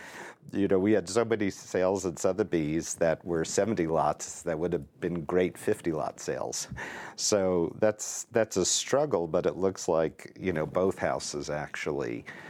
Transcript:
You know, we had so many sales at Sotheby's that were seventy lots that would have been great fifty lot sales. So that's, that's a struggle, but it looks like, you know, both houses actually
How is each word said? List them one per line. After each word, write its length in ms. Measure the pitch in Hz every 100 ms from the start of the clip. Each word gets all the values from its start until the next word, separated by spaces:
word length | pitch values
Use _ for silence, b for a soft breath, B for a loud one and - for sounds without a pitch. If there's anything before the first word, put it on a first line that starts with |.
| B B B B -
You 160 | 98 98
know, 120 | 95
we 140 | 101
had 140 | 104 87
so 160 | 104
many 260 | 110 110 98
sales 540 | - - 92 92 98
at 120 | 90 76
Sotheby's 800 | 95 92 98 85 73 82 -
that 280 | - 85 78
were 220 | 90 82
seventy 420 | 82 - 101 95 80
lots 540 | 80 76 73 - -
that 160 | 85 80
would 160 | 85
have 260 | 85 69 -
been 240 | 87 87
great 320 | 73 90 90 -
fifty 340 | - 107 85
lot 280 | 78 - -
sales. 480 | - 65 60 - - B B B B
So 600 | - - 104 92 90 82 -
that's, 460 | 107 - - - -
that's 260 | 117 110 95
a 80 |
struggle, 640 | 87 - - 135 151 95 85
but 180 | 85
it 120 | 80 82
looks 300 | 95 95 -
like, 480 | 80 80 - - -
you 140 | 92
know, 120 | 80
both 320 | 73 73 95 -
houses 520 | 82 67 - 73 73
actually 760 | 73 71 - 85 71 60 58 - B